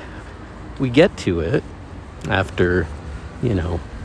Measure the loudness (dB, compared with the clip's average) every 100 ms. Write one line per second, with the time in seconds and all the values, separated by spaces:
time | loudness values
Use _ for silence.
0 | -12 -12 -14 -14 -14 -14 -10 -2 2 6
1 | 6 6 0 2 2 0 0 -10 -14 -14
2 | -14 -8 0 2 2 2 4 4 2 -4
3 | -8 -8 -10 -2 0 2 0 -2 -4 -8